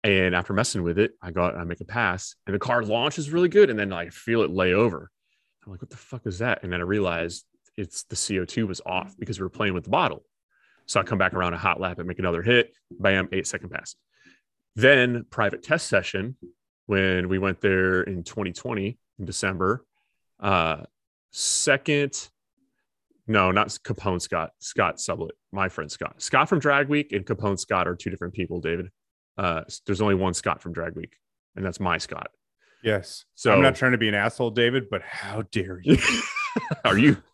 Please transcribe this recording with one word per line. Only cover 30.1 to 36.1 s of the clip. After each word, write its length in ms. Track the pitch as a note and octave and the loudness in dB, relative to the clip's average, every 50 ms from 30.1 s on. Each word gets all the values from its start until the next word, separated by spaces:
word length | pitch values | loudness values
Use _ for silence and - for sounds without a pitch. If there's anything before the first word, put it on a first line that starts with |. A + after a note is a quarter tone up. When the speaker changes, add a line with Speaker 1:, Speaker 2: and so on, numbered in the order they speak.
| G2 | 2
Speaker 1:
one 180 | F#2 F#2+ F#2 E2+ | 2 2 0 -2
Scott 280 | - - G#2 F2 - | -2 -2 -2 -4 -2
from 100 | - F2 | -6 -10
Drag 240 | E2 E2 D#2+ D#2 - | -8 -6 -6 -6 -8
Week, 220 | D#2+ E2 - _ _ _ _ _ _ _ _ _ | -10 -14 -14 _ _ _ _ _ _ _ _ _
and 80 | F#2+ F#2+ | -6 -6
that's 140 | F#2+ F2 - | -6 -4 -2
my 180 | G3 F2+ E2+ | 0 0 0
Scott. 320 | F2 - - - - - - _ _ _ _ _ _ _ _ _ _ - | 0 -2 -8 -10 -12 -12 -14 _ _ _ _ _ _ _ _ _ _ -2
Speaker 2:
Yes. 420 | A2+ G#2+ G2 F2+ - - - - _ _ | 0 0 0 -2 -8 -16 -18 -18 _ _
Speaker 1:
So 180 | - - A#2 | 0 4 6
Speaker 2:
I'm 100 | G#2 F#2+ | 6 8
not 140 | - C3+ B2 | 8 6 4
trying 160 | - C3 B2+ B2 | 4 2 2 4
to 40 | |
be 100 | A2 A2+ | 4 2
an 60 | G#2+ G#2 | 0 2
asshole, 380 | G2+ G2+ A#2 - - B2+ A#2 | 2 0 0 0 -2 -4 -2
David, 380 | G#2+ A#2+ A#2 A#2+ B2+ C3+ - - | 2 2 2 4 2 0 -2 -2
but 120 | G2+ F#2 | -6 -6
how 400 | - - - - - G2 G2+ A2 G#2+ - | -6 -8 -12 -10 -10 -8 -6 -6 -8 -4
dare 300 | - A2 F2+ F#2+ F#2 F2 F2+ | -4 -4 -4 -4 -8 -4 4
you? 140 | - - - - - | 4 6 6 6 0